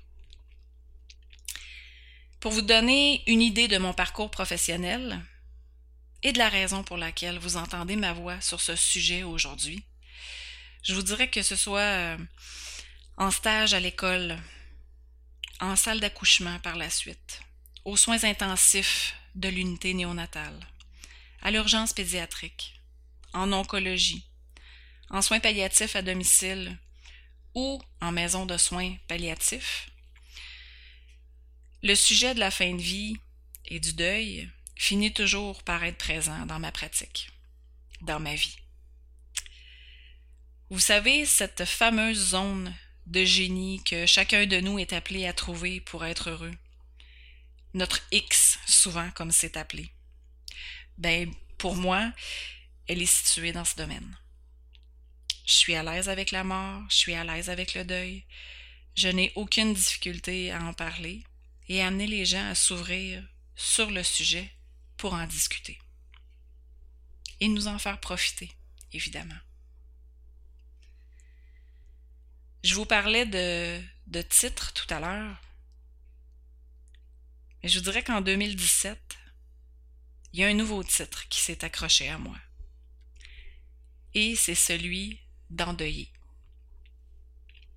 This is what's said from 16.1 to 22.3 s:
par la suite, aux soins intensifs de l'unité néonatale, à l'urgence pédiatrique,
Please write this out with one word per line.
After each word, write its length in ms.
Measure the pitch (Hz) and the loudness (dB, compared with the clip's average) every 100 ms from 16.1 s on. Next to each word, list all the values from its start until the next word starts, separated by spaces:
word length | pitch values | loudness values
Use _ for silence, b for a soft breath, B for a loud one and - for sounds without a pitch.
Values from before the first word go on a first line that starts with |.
| 202 185 - 175 175 | 0 4 4 4 -6
par 180 | 175 170 | -6 -6
la 140 | 160 | -2
suite, 500 | - - - - - - - - - | -2 -4 -10 -14 -14 -16 -20 -20 -14
aux 120 | - 202 | 0 4
soins 280 | - 233 | 6 6
intensifs 920 | 226 202 196 185 - 196 190 - - - - | 4 2 0 6 6 6 4 2 0 -4 -12
de 140 | 185 190 | -6 -2
l'unité 460 | 185 185 175 185 | 0 -2 -2 -2
néonatale, 640 | 185 175 175 170 156 151 151 - - - B B B B B | -2 -2 -4 -6 -8 -10 -12 -16 -20 -20 B B B B B
à 80 | 190 | 0
l'urgence 420 | 214 214 220 220 | 2 4 4 2
pédiatrique, 880 | - 185 180 170 | 0 -2 -2 -4